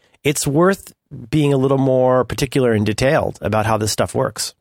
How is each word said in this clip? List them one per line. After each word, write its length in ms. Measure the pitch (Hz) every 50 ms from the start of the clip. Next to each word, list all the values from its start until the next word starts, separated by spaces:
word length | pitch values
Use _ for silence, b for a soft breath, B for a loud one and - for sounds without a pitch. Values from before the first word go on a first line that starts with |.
| _ _ _ _ -
it's 220 | 143 147 - -
worth 480 | 151 135 156 175 190 196 - - - - _ _ _ 143 127 120 110
being 220 | 139 156 147 143 139
a 40 | 131
little 220 | 131 135 139 135
more 440 | 135 135 131 131 127 127 127 127 120
particular 480 | - - - 143 135 - 143 127 120
and 140 | 113 104 104
detailed 540 | 104 104 - 123 135 160 139 98 101 - -
about 240 | - 98 104 110 107
how 120 | 110 110 107
this 140 | 107 107
stuff 220 | - - 113 - -
works. 400 | 123 131 110 - - - - - _